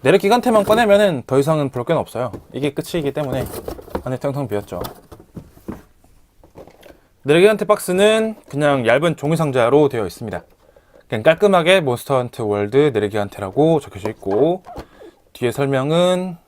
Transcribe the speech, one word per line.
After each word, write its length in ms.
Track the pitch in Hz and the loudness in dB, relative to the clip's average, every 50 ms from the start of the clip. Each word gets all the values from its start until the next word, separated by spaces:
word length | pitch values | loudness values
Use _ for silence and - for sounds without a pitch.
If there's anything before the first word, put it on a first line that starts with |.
| - | 4
내력 160 | 127 170 196 | 4 4 4
기관태만 440 | - 196 226 247 226 254 233 214 202 | 4 4 2 2 2 2 2 2 4
꺼내면은 580 | 202 214 220 240 208 202 202 214 202 165 131 113 | 4 2 2 4 4 4 4 4 2 0 -2 -4
더 120 | - 131 135 | 0 0 0
이상은 320 | 139 147 160 156 147 135 | 2 2 0 0 -2 -4
볼 140 | - 127 120 | -4 -6 -4
건 120 | - 170 | -2 -2
없어요. 340 | 143 101 - - 113 123 120 95 - - _ - | -2 -2 -4 -6 -8 -8 -8 -8 -12 -18 _ -10
이게 220 | 127 135 175 - | -6 -6 -4 -4
끝이기 380 | - 151 - - 175 151 139 135 | -6 -10 -6 -6 -4 -4 -4 -4
때문에 340 | 151 151 135 127 135 120 - - - - - - - - - - - - | -4 -6 -4 -4 -6 -6 -6 -10 -12 -12 -12 -14 -14 -18 -10 -10 -10 -6
안에 140 | 127 131 123 | -6 -8 -4
텅텅 300 | - 143 131 139 139 113 | -4 -6 -4 -4 -6 -4
비었죠. 340 | 101 104 98 - - 87 - - - - _ _ - - - _ _ - - - _ - _ - - - - _ _ _ _ _ _ _ _ _ _ _ _ _ _ - - - _ _ - - - _ _ _ _ _ _ | -6 -6 -6 -6 -10 -10 -10 -10 -14 -18 _ _ -20 -20 -20 _ _ -20 -20 -20 _ -20 _ -16 -16 -16 -16 _ _ _ _ _ _ _ _ _ _ _ _ _ _ -20 -20 -20 _ _ -20 -20 -20 _ _ _ _ _ _
내력 180 | 131 151 170 | 2 2 4
기관태 240 | 180 214 220 202 214 | 6 4 4 2 2
박스는 720 | 175 208 208 - - 180 185 202 214 220 220 220 220 220 - _ - | 0 0 0 0 -4 0 2 4 4 4 2 0 -2 -6 -10 _ -10
그냥 360 | - 139 151 147 143 135 120 | -6 -2 0 2 0 2 2
얇은 300 | 110 117 139 151 175 151 | 2 2 4 2 0 -2
종이 180 | - - 147 165 | -2 -2 -2 -2
상자로 540 | 165 165 147 127 131 117 117 127 147 151 139 | 0 0 0 0 2 2 4 4 4 4 4
되어 180 | 127 117 107 | 0 -2 -6
있습니다. 360 | 90 - - 120 110 - - - _ _ _ _ _ _ _ _ _ _ - _ _ | -6 -8 -10 -10 -10 -10 -10 -12 _ _ _ _ _ _ _ _ _ _ -20 _ _
그냥 140 | - 110 110 | -8 0 2
깔끔하게 580 | 160 160 165 208 208 196 175 165 165 185 190 | 2 2 4 2 2 4 4 4 4 2 4
몬스터 380 | 165 135 123 117 - - 143 131 | 4 0 -2 -4 -2 -2 -2 -2
헌트 240 | 123 120 - - 120 | -2 -2 -6 -6 -4
월드 500 | 107 104 104 104 104 107 135 147 151 123 | -2 0 -2 -2 0 2 2 2 2 2
내력 160 | 107 104 101 | 0 -2 -2
기관태라고 720 | 98 107 101 101 - - 101 95 95 - 147 160 165 151 | -2 -4 -6 -6 -6 -8 -10 -6 -2 0 2 2 2 0
적혀져 300 | - - - 98 90 107 | -2 -6 -16 -10 -10 -10
있고, 520 | 110 - - 98 98 107 131 160 175 190 _ - - - - _ _ - - - _ _ _ _ _ | -10 -8 -6 -2 0 2 2 2 0 -2 _ -16 -16 -16 -16 _ _ -20 -20 -20 _ _ _ _ _
뒤에 180 | - - 117 113 | -4 -4 -4 -2
설명은 840 | - 143 135 135 131 131 147 160 170 175 180 185 180 185 185 170 170 _ | -2 -2 -2 0 -2 0 0 0 2 2 2 0 -2 -4 -6 -10 -12 _